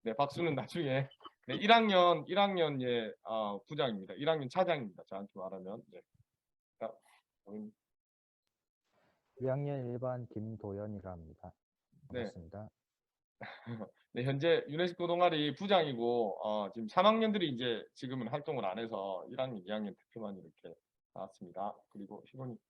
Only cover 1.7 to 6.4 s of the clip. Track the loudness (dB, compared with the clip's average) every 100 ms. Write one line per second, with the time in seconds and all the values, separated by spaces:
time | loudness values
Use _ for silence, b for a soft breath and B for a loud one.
1.7 | 8 8 8 8 6 2 4 4 4 2
2.7 | 2 2 0 -2 -8 -4 -2 -2 -4 -8
3.7 | -2 0 -2 -8 -2 0 0 0 2 2
4.7 | 2 -2 -10 -12 -10 -10 -8 -8 -8 -10
5.7 | -10 -12 -20 _ _ _ _